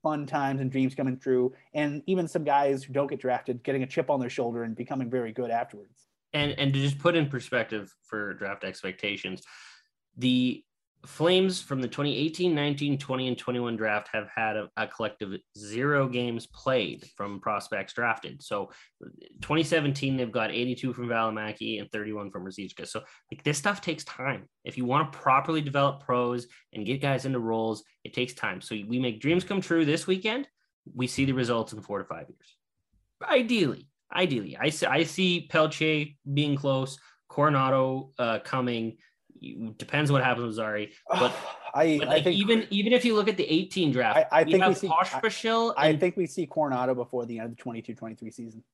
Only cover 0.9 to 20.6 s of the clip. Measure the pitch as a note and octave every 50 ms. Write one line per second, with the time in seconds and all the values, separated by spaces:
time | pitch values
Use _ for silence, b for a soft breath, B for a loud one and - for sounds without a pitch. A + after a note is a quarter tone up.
0.9 | C3+ - C3+ C3 B2+ C3 - C3+ B2+ B2 B2 C3 - B B B B D3+ D3+ D3
1.9 | C#3+ D3 - - F#3+ F#3 E3+ D#3 - E3+ D3+ D3 C#3+ C#3 C#3+ C#3 C#3 C3+ C3+ C#3
2.9 | C3 C#3 C#3+ C#3 D3 - - B2+ B2 A#2+ - - A#2+ A#2+ - C#3+ C3+ C3+ B2+ C3
3.9 | - E3+ C#3 - D3 C3 B2 A#2+ - - B2 A#2+ A#2 A#2+ A#2 A2+ A2 A2+ A#2+ -
4.9 | D3 C3+ B2+ A#2 B2+ B2+ A#2 A2+ A2 B2+ B2 A2+ A2+ A#2 B2 - - G2+ G#2 -
5.9 | _ _ _ _ _ _ _ _ - D3 D3 D3 C#3 - C#3 C#3 C3+ C3+ C#3 C#3+
6.9 | C#3 C#3 - F3 E3+ E3 D3 C#3 C#3 B2+ - - B2+ A#2+ A2 - A2 G#2 G2+ F#2+
7.9 | - _ _ _ A2+ G#2+ G#2 G2+ F2+ - G2+ G2 G2 - - F#2+ F#2 - - F#2+
8.9 | F2+ - - G#2 G2+ G2 - F#2+ F#2 - - B B B B B B B B B
9.9 | B _ _ _ _ A#2+ B2 B2+ B2+ B2+ B2+ B2+ - - - _ _ _ _ _
10.9 | _ _ - - - - D3+ F3 F#3 F#3 F#3+ F#3+ F3+ F3+ - - C#3 C3 B2+ A#2
11.9 | - - C#3+ D3 B2+ A#2+ D3 D#3+ D#3+ F3+ F3+ F3+ D#3+ D3 C#3+ D3 C#3+ C#3 D3 C#3+
12.9 | C#3 C#3 - - C3 B2+ C3 B2+ A#2+ - - B2+ B2 B2 A#2+ A#2 A2+ G#2+ A2 G#2+
13.9 | G#2 G#2 G#2 - - A2 G#2 G2 - A#2 A2+ A2 G#2 G#2+ G2+ - - A2+ A2 -
14.9 | - - A2+ G#2 - - G#2+ G2 G2 - - _ - G#2 G#2+ G#2 G#2+ A#2+ C3 C#3+
15.9 | D3 C#3+ C3+ B2 B2 B2 B2 A#2+ A#2 A#2 - - - - - C3+ C3 B2 G2+ D2+
16.9 | A#1+ - - - - - G2+ G2+ G2+ F#2+ - A2 G#2+ G2+ - - A2 G2 F#2+ -
17.9 | - - A#2+ A#2 A2+ - - D#2 C#2 - - - G#2+ G2+ F#2+ - B B B B
18.9 | B - - - - - - - - - - - D3 D#3+ D#3+ - E3+ E3 D3 C#3+
19.9 | C#3 - C#3 C3+ C3+ C3 B2 A2+ G2+ A#2+ A2 G#2+ D#2 A#2